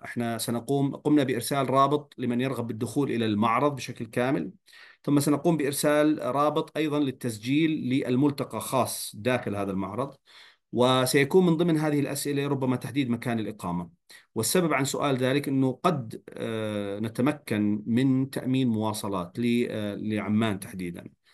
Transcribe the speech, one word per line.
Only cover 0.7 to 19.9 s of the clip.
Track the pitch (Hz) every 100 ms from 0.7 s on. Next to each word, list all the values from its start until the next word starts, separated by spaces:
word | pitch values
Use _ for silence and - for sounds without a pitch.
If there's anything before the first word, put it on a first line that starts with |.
| 139 139 -
قمنا | 151 147
بإرسال | 135 120 - 139 127
رابط | 135 135 147 143 -
لمن | 123 120
يرغب | 135 117 117
بالدخول | 110 113 143 135
إلى | 117 110
المعرض | 104 113 117 147 135
بشكل | - - 117
كامل، | 127 127 165 185 - _ - - -
ثم | - 143
سنقوم | 147 143 175 160
بإرسال | 139 139 151 147 151 151
رابط | 123 135 151 156 160 147
أيضا | 156 147
للتسجيل | 139 - 127 107 120 147 160
للملتقى | 160 123 131 127 127 147 143 120 110
خاص | - 131 104 - - 107
داخل | 113 127 110 101
هذا | 98
المعرض، | 98 95 107 143 - _ - - _ -
وسيكون | 113 127 131 127 143 139 190 175
من | 160
ضمن | 175 156
هذه | 156 147
الأسئلة | - 143 143 139 143
ربما | 135 127 127
تحديد | 117 123 123
مكان | 120 123 113
الإقامة، | 101 104 90 87 87 _ _ - _
والسبب | 113 - 190 170
عن | 135
سؤال | 135 127 143 127
ذلك | 127 139 143
أنه | 135 131 123
قد، | - 143 113 - -
آه، | - 117 110 107 104 101 101
نتمكن | 113 117 135 147 - 107 104 104 110
من | 117 135 131 135
تأمين | - 127 131 127
مواصلات | 107 110 104 107 98 87 120
ل-، | 120 120 120
آه، | 110 104